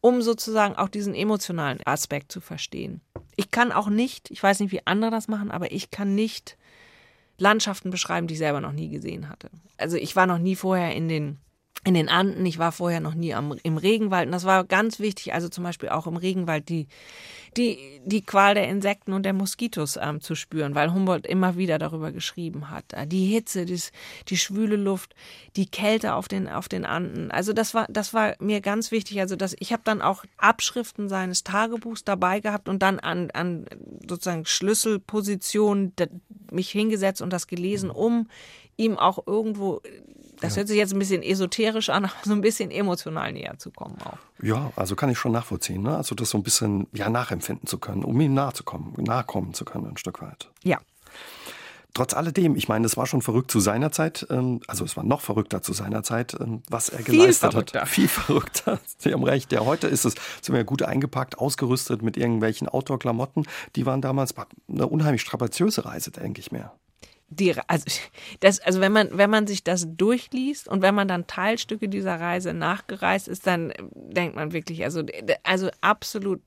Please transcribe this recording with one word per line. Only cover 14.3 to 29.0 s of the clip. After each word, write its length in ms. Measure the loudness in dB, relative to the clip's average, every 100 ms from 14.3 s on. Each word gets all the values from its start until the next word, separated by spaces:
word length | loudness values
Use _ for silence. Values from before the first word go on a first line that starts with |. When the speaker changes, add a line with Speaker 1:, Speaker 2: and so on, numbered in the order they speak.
Speaker 1:
das 120 | 0
war 200 | 4 4 4
ganz 340 | 2 2 0
wichtig, 340 | -4 -4 -4 -4
also 120 | -4
zum 160 | -6
Beispiel 260 | -8 -6 -4
auch 180 | -4 -2
im 100 | -4
Regenwald 500 | -2 -2 0 -2 -2
die, 200 | -4 -4 -12 -20 -20 -20 -20 -8 0
die, 220 | 0 0 -12 -12
die 200 | 0 0
Qual 320 | 4 6 6 6
der 120 | 2
Insekten 460 | 0 0 -2 -2
und 100 | -2
der 100 | 0
Moskitos, 640 | 0 -2 -4 -6 -4 -4 -4
ähm, 180 | -4 -6
zu 160 | -6 -8
spüren, 400 | -4 -4 -2 2
weil 160 | 2
Humboldt 320 | 4 2 0 0
immer 280 | 2 2 2
wieder 220 | 0 0
darüber 340 | 0 -4 -6
geschrieben 580 | -6 -8 -6 -8 -8 -10
hat. 200 | -12 -12
Äh, 140 | -10 -2
die 180 | 2 2
Hitze, 380 | 2 0 -6 -4
das, 260 | -6 -6 -14 -18 -16 -4
die 100 | -2
schwüle 380 | 0 0 2 2
Luft, 380 | 0 -2 -6 -20 -20 -20 -8 -2
die 120 | -2
Kälte 480 | 0 2 2 0 -2
auf 120 | -2
den, 220 | -4 -4
auf 180 | -6 -6
den 160 | -6 -4
Anden. 460 | -4 -4 -6 -4
Also 220 | -4 0
das 200 | 0 0
war, 120 | -2 -2
das 240 | -4 -2
war 220 | 0 0 0
mir 200 | -2 0
ganz 300 | 0 -2 0
wichtig. 280 | -2